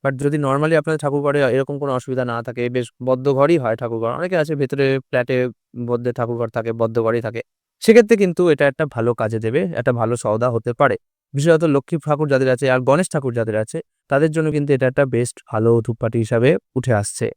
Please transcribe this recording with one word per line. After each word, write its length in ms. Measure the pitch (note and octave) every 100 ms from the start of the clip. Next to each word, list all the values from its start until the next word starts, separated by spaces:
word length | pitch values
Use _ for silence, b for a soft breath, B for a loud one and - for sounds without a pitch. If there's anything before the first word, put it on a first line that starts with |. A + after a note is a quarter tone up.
But 100 | C#3 C3+
যদি 200 | C#3+ D3+
normally 360 | C#3+ C#3 D#3 D#3+
আপনাদের 200 | D3 D#3
ঠাকুরঘরে 360 | D3 C#3+ C#3+ C#3+ C3+
এরকম 220 | B2+ C3+ C#3+
কোনো 140 | C#3 B2+
অসুবিধা 260 | - B2+
না 120 | B2 A#2
থাকে, 200 | A#2 A#2+ A#2+
বেশ 180 | B2 A#2+ _
বদ্ধ 240 | B2 C3 C3+ C3+
ঘরই 180 | C#3+ E3+
হয় 140 | B2 A2+
ঠাকুরঘর, 340 | A#2+ A2+ A2+ A#2+
অনেকে 180 | F3+ F3+
আছে 160 | D3+
ভেতরে 320 | D3+ C3+ C#3 C3+ C3+
ফ্ল্যাটে 380 | - B2+ B2 B2+ B2+ - _ - A#2+
বদ্ধ 180 | A#2+ A#2+ A#2+
ঠাকুরঘর 300 | A#2 A#2+ A#2
থাকে, 220 | A#2 A2+
বদ্ধ 240 | A2+ A2+ A2+ A2+
ঘরই 140 | A#2
থাকে, 200 | A2+ A#2 - _ _ _
সেক্ষেত্রে 340 | - A3+ G#3+ A3
কিন্তু 260 | F#3+ E3+ F3+
এটা 120 | D3 C#3+
একটা 180 | C3+ D3+
ভালো 160 | A#2+ A#2
কাজে 240 | A#2 A2 A2+
দেবে, 220 | A2 C3 F#3 D#3+
একটা 120 | A#2+
ভালো 220 | A#2+ A2+ A#2+
সওদা 320 | A2+ G#2+ B2
হতে 160 | A#2 A#2+
পারে। 240 | A#2+ C#3 G#2+ _ _ _
বিশেষত 280 | C#3 D#3 D#3+
লক্ষ্মী 320 | D#3+ C#3 - E3 D3+
ঠাকুর 220 | D3 D3+
যাদের 200 | C3+ C3
আছে 120 | B2+ C#3
আর 100 | B2+
গণেশ 280 | B2+ D3 F#3
ঠাকুর 180 | D#3+ C3+
যাদের 220 | A#2 A2 G#2+
আছে, 220 | A2 E3 - _ _
তাদের 220 | C#3 D#3
জন্য 180 | D#3 D#3
কিন্তু 180 | D3+ C#3+ C3+
এটা 100 | B2+
একটা 180 | C3 C#3
বেস্ট 300 | A#2 A#2+ - _
ভালো 220 | A2 A2+ A#2
ধূপকাঠি 380 | A2+ A2+ A2+ A#2
হিসাবে 320 | A2 A#2+ B2+ E3+ _ C3+
উঠে 140 | B2
আসছে। 320 | G#2+ G#2 - A#2